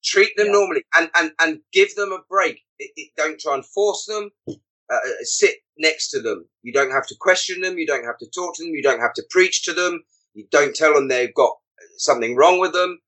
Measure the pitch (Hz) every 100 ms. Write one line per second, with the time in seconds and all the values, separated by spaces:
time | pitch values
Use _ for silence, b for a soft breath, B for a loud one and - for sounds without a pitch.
0 | - 196 214 - 208 202 190 160 - 165
1 | 165 170 160 - 160 156 _ 190 202 208
2 | 196 185 _ 196 170 - _ _ 143 -
3 | - - 156 156 151 139 131 196 208 196
4 | - 214 208 _ - - _ _ _ 123
5 | 123 110 120 - 196 - _ _ 156 156
6 | - 135 113 95 82 _ 120 135 135 135
7 | 127 - 190 180 - 180 185 180 151 135
8 | 120 117 117 - 180 165 170 151 139 120
9 | 117 - - 185 185 - 180 165 180 170
10 | _ _ _ 107 - 143 143 - 156 147
11 | 135 127 123 - 123 - _ _ - -
12 | - 127 117 123 165 180 185 180 180 170